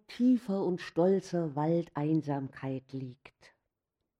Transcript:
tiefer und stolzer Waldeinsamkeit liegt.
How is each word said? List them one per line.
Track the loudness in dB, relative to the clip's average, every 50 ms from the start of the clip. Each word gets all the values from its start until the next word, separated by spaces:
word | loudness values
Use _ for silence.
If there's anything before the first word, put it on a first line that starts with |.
| _
tiefer | -8 -2 2 4 4 4 4 2 -2 -2 -2 0
und | -2 -2 -4
stolzer | -6 -4 0 2 4 4 4 2 0 -2 -4 -2 -2 -2 -2
Waldeinsamkeit | -2 0 2 2 0 0 -2 -4 -4 0 2 2 2 0 0 -2 -4 -4 -8 -10 -8 -8 -6 -6 -6 -8 -10
liegt. | -10 -10 -10 -10 -14 _ -20 -20 _ _ -20 -20 _ _ _ _ _ _ _ _ _ _ _ _ _